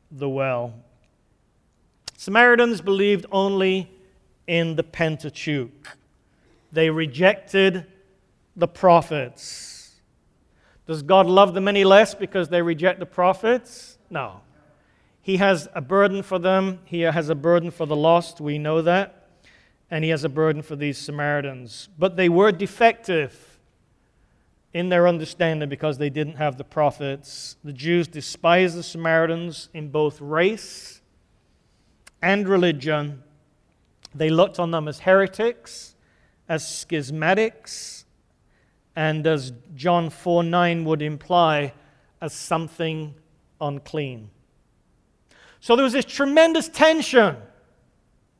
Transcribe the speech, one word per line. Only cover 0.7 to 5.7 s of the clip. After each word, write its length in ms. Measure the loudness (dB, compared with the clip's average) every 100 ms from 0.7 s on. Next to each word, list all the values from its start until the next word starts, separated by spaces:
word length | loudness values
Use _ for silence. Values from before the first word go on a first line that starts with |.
| -12 _ _ _ _ _ _ _ _ _ _ _ _ -20 _
Samaritans 680 | -2 4 6 6 2 0
believed 440 | -2 0 2 0 0
only 580 | -2 0 0 0 -2 -6 -16 _ _ _ _ -4
in 300 | -2 -2 -4
the 80 |
Pentateuch. 1120 | -6 -2 -4 -4 -10 -10 -6 -4 -6